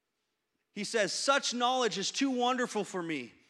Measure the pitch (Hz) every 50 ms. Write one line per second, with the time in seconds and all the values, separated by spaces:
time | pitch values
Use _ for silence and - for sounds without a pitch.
0 | _ _ _ _ _ _ _ _ _ _ _ _ _ _ _ 202 208 - - 226
1 | 202 170 - - - 269 269 277 - - 226 240 240 247 262 254 247 220 160 190
2 | 185 - - - 277 277 262 247 240 247 262 247 247 226 - 214 190 - - 185
3 | 170 165 156 139 123 110 - - _ _